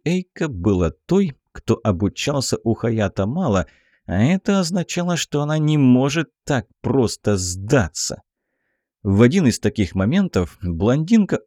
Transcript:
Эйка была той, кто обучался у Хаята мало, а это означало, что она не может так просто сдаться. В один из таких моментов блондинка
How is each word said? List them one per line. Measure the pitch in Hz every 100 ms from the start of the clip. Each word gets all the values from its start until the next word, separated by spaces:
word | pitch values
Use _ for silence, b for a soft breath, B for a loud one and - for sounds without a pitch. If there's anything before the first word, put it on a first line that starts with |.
Эйка | 151 185 180 - 165
была | 98 95 95 82 - -
той, | 185 190 - _
кто | - - 117
обучался | 117 87 98 - - 143 131 -
у | 113
Хаята | 110 120 110 98 - 98
мало, | 156 165 95 85 b b b b
а | 90
это | 123 190 - 196
означало, | 165 185 165 - 175 170
что | - 147
она | 147 156
не | 151 151
может | 131 127 139 156 156 _
так | - 135 - _
просто | - 131 113 - - 101
сдаться. | 90 92 101 139 85 - - - _ _ _ _ _ _ _ _
В | 104 98
один | 123 185 139
из | -
таких | 107 107 95 95
моментов | 98 180 185 98 87 -
блондинка | 92 82 104 139 160 226 185 -